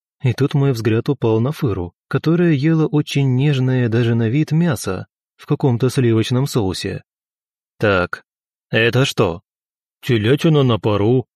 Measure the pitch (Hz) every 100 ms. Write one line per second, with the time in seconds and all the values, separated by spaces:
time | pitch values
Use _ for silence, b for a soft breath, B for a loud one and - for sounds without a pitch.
0 | _ _ 131 - 135 143 139 117 110 110
1 | - 135 117 110 123 151 131 92 87 -
2 | - 135 156 170 175 143 151 160 151 147
3 | 147 143 139 127 147 135 127 127 120 117
4 | 117 117 113 139 151 156 175 113 - 92
5 | 104 _ _ _ - 143 143 120 127 139
6 | 120 113 110 127 143 135 95 87 98 98
7 | - _ _ _ _ _ _ - 107 95
8 | 90 - - _ _ _ _ 113 117 123
9 | 135 - 101 85 - _ _ _ _ _
10 | - 117 104 147 170 151 131 107 113 101
11 | 104 127 -